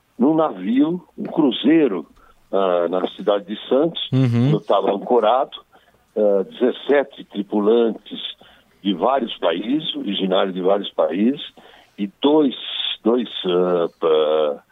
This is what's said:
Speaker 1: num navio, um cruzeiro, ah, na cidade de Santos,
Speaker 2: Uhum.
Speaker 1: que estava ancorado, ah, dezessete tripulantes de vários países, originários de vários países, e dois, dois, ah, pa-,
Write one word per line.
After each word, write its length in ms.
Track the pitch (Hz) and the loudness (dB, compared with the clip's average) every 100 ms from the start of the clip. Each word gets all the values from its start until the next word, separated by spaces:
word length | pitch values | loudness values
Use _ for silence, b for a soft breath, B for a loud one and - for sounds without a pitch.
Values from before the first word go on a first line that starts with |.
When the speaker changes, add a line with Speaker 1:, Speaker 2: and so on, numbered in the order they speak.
| _ - | _ 0
Speaker 1:
num 180 | 135 160 | 2 2
navio, 680 | 151 101 92 127 151 180 - - | 0 -2 -2 2 2 0 -8 -12
um 60 | |
cruzeiro, 840 | - - 143 107 - 165 135 92 - _ b b - | -8 0 0 2 2 4 4 0 -8 _ b b -6
ah, 360 | 95 95 87 85 | -2 0 0 0
na 180 | 92 90 | -2 -4
cidade 360 | - 98 101 90 | -6 -2 -2 -2
de 120 | 107 - | -10 -2
Santos, 340 | 131 165 170 - | 0 0 -2 -2
Speaker 2:
Uhum. 400 | 131 131 117 127 | 0 2 2 2
Speaker 1:
que 60 | 156 | 0
estava 340 | - 101 98 | 2 0 2
ancorado, 640 | 98 92 123 107 123 151 - - b b b _ - | -2 0 2 4 2 -2 -8 -20 b b b _ 0
ah, 260 | 104 98 92 | 2 2 0
dezessete 760 | - 120 - - 143 135 - | -2 -2 -2 0 0 0 -8
tripulantes 960 | - 101 95 104 104 117 117 - - 123 - - b b b _ | -14 -10 -4 0 2 4 2 -2 -12 -12 -12 -14 b b b _
de 100 | 95 | -4
vários 420 | 87 110 135 107 - | 0 0 0 -2 -4
países, 580 | 90 82 110 147 156 - | -2 -2 -2 -4 -4 -8
originários 580 | - 98 95 95 98 | -6 -4 0 0 0
de 80 | 92 | -2
vários 280 | 90 101 98 | 0 0 -2
países, 500 | - 80 87 113 156 - - B B B - | -2 -2 2 0 0 -8 -18 B B B -10
e 120 | 101 - | -10 -2
dois, 320 | 143 156 139 - - - - - | 2 4 2 -2 -10 -6 -6 -2
dois, 260 | 110 123 110 - 92 | 0 0 -2 -6 -2
ah, 400 | 87 90 87 82 - | 0 2 0 -2 -2
pa-, 640 | 82 78 76 78 76 67 _ | 0 2 2 2 0 -4 _